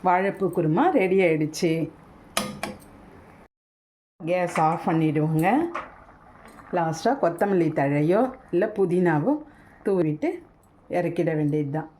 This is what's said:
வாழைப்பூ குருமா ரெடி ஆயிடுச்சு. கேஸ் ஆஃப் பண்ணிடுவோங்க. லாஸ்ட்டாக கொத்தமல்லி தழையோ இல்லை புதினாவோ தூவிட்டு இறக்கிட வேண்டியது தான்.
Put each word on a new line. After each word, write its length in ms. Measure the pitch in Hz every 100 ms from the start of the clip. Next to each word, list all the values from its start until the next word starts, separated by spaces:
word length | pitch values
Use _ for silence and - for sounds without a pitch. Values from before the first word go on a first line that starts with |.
| 185
வாழைப்பூ 380 | 180 196 190 190 180
குருமா 260 | 156 165 330 302
ரெடி 180 | 185 190 180
ஆயிடுச்சு. 460 | 160 151 - 175 165 165 - - - - - - - - - - - - - - - - _ _ _ _ _ _ _ 165
கேஸ் 320 | 180 175 175 156
ஆஃப் 200 | 170 196
பண்ணிடுவோங்க. 600 | 165 156 151 151 156 170 254 339 - - - - - - - - - - 180
லாஸ்ட்டாக 420 | 165 160 226 269
கொத்தமல்லி 460 | 170 170 202 190 165 156
தழையோ 420 | 143 147 151 196 254 - -
இல்லை 140 | 175 214 208
புதினாவோ 560 | 185 175 180 151 180 302 - - - - -
தூவிட்டு 440 | 196 160 151 320 349 - _ _ _ _ 180
இறக்கிட 320 | 170 170 165 156
வேண்டியது 320 | 151 151 143 151
தான். 120 | 151